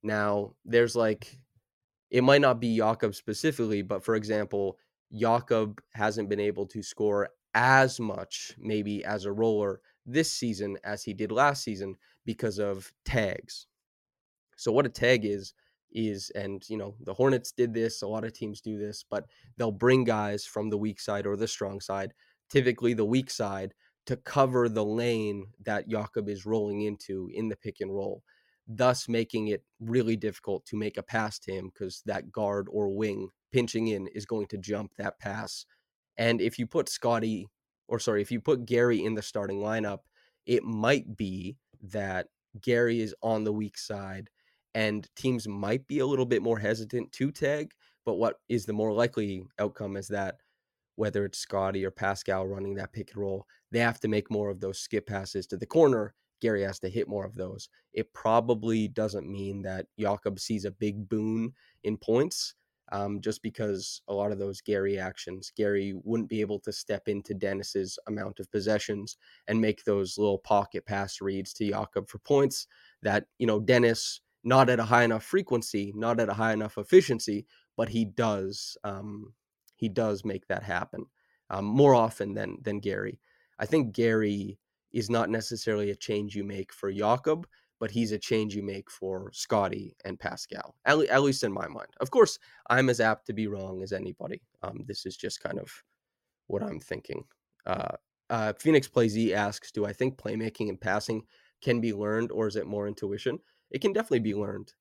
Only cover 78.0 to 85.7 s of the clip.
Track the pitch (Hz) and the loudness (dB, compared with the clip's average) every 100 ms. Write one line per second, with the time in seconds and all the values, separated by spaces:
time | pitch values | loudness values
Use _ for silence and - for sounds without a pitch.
78 | 107 95 113 101 95 98 - - 104 98 | 0 0 0 0 -4 -8 -12 -10 -10 -8
79 | 104 104 104 _ _ _ _ _ 113 98 | -10 -12 -16 _ _ _ _ _ -2 0
80 | 110 101 107 95 _ 92 98 87 78 - | 0 0 -4 -6 _ -6 -2 -4 -4 -10
81 | - _ _ _ _ 95 101 123 143 123 | -14 _ _ _ _ -4 0 6 8 8
82 | 113 - 104 104 101 - 107 104 101 98 | 6 0 -6 -4 -6 -6 -6 -4 -4 -4
83 | 104 - _ _ _ - 107 156 117 101 | -6 -8 _ _ _ -8 2 2 2 2
84 | 117 110 107 101 101 98 _ _ _ 117 | 4 4 2 0 -4 -10 _ _ _ -4
85 | 107 117 98 110 110 113 - | 0 0 2 -2 -2 -4 -2